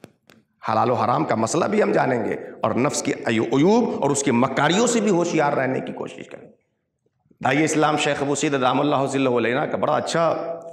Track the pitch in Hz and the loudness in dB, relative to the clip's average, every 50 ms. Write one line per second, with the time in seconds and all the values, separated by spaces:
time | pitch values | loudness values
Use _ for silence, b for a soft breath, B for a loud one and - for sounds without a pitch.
0 | - - _ _ _ _ - _ _ _ _ _ - - 110 110 110 120 127 110 | -20 -20 _ _ _ _ -20 _ _ _ _ _ -6 -2 0 0 2 2 0 0
1 | 113 107 127 147 160 - 117 107 113 110 - 160 - - 202 208 202 196 - 160 | 0 0 0 0 0 0 0 0 0 0 0 0 0 0 2 2 2 2 2 2
2 | 139 131 127 117 104 98 - - - - - - - 110 95 104 131 147 - - | 2 2 0 -2 -2 -4 -4 -6 -8 -12 -8 -4 -2 -2 0 2 0 0 0 -2
3 | - 139 143 - - - 117 110 - - - 135 147 185 214 240 226 - - - | -4 -4 -6 -4 -2 -2 0 0 0 0 2 2 4 4 4 4 2 0 -2 -2
4 | - 139 143 - - 147 120 117 127 127 - - 139 151 170 202 240 233 233 226 | 0 0 0 0 0 0 2 2 2 2 0 0 2 2 2 2 2 2 2 0
5 | 202 214 185 170 175 170 - 156 147 143 143 - 131 127 131 131 - - - - | 2 2 2 2 0 0 0 0 0 0 0 0 -2 -2 -2 -4 -6 -8 -10 -10
6 | - - - - - - - - - - - _ _ _ _ _ _ _ _ _ | -10 -12 -12 -16 -18 -18 -18 -20 -20 -20 -20 _ _ _ _ _ _ _ _ _
7 | _ _ _ _ _ _ _ _ - 123 135 147 160 151 156 156 151 151 156 147 | _ _ _ _ _ _ _ _ -2 0 2 2 2 2 2 2 2 2 2 0
8 | - 151 139 - 139 139 143 135 - 156 139 135 123 127 131 135 147 147 147 131 | 0 -2 -2 -2 -2 -2 -2 0 0 0 0 2 2 2 2 2 2 2 2 0
9 | 139 135 127 139 135 127 123 120 110 110 123 139 151 - - 101 123 135 151 - | 0 0 0 0 0 2 2 2 2 0 0 -2 -2 -2 -2 -2 0 0 0 0
10 | - - - 165 170 160 - - - - - - - - | -2 -2 0 0 2 2 0 -2 -4 -8 -8 -10 -12 -6